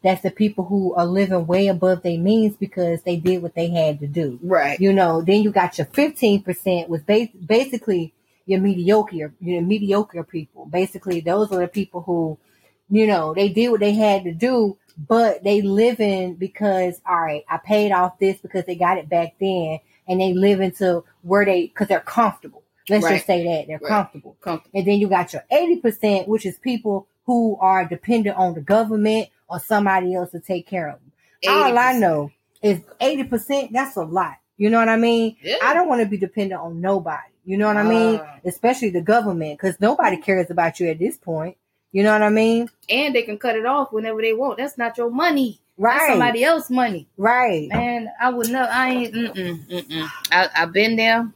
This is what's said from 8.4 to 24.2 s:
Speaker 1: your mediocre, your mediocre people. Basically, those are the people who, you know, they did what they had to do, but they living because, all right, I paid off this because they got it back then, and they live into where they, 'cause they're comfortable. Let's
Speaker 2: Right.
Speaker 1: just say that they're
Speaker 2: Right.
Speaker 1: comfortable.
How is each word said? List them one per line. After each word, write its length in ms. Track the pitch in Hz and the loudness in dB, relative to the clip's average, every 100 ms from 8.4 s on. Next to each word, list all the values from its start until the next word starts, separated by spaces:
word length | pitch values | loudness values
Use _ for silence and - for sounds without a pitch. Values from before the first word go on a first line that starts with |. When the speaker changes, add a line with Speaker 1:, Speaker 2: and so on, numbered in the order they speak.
| - | -2
Speaker 1:
your 160 | 190 | 0
mediocre, 720 | 196 180 175 214 214 170 151 _ | 2 0 2 2 2 -8 -10 _
your 200 | 175 175 | -4 -2
mediocre 600 | 175 208 202 202 214 170 | 0 0 0 0 -2 -8
people. 420 | 160 160 147 - - | -10 -10 -12 -18 -6
Basically, 520 | 175 190 185 190 175 | -2 -2 -6 -6 -4
those 320 | 160 196 208 | -2 0 0
are 80 | 185 | -2
the 80 | 175 | -2
people 340 | 202 196 180 | -4 -6 -8
who, 340 | 170 170 160 151 _ _ _ _ _ | -4 -2 -2 -6 _ _ _ _ _
you 160 | 208 214 | 2 4
know, 280 | 190 156 | 2 0
they 160 | 170 202 | 0 0
did 180 | 190 240 | 2 2
what 120 | 220 | 2
they 100 | 208 | 2
had 320 | 208 214 196 | 2 2 2
to 80 | 180 | -2
do, 440 | 165 240 254 208 196 _ - | -2 0 2 0 -2 _ -20
but 460 | 147 226 226 - | 0 2 4 2
they 180 | 196 202 | 0 2
living 720 | 202 196 233 233 208 190 180 175 | 2 2 2 2 0 0 -4 -6
because, 680 | 190 - 208 190 180 175 - | -10 -2 0 0 -2 -4 -2
all 140 | 175 | -2
right, 240 | 165 147 - | 0 -6 -6
I 80 | 160 | -8
paid 340 | - 214 208 | 0 2 2
off 280 | 185 180 - | 2 0 0
this 180 | 196 190 | -2 -2
because 260 | - 190 | -6 -6
they 120 | 180 175 | -6 -2
got 240 | 175 190 | 0 0
it 100 | 151 | 0
back 240 | 170 165 _ | -2 -2 _
then, 380 | 196 185 160 156 _ _ - | -2 -2 -4 -8 _ _ -4
and 140 | 185 | 0
they 100 | 190 | 0
live 280 | 180 196 190 | 2 2 2
into 420 | 190 - 185 170 - _ | 0 0 0 0 -4 _
where 200 | 170 196 | 0 2
they, 240 | 196 180 170 | 4 2 0
'cause 200 | - 202 | -4 -2
they're 120 | 196 | -2
comfortable. 640 | - - 220 - 143 - _ _ - | 0 0 0 -2 -20 -20 _ _ -2
Let's 160 | 208 | 0
Speaker 2:
Right. 120 | 165 190 | 2 0
Speaker 1:
just 100 | - | 0
say 180 | 175 | 0
that 240 | 170 160 147 | 0 -4 -6
they're 120 | 156 | -10
Speaker 2:
Right. 100 | - | -2
Speaker 1:
comfortable. 480 | 214 185 143 | -2 -2 -10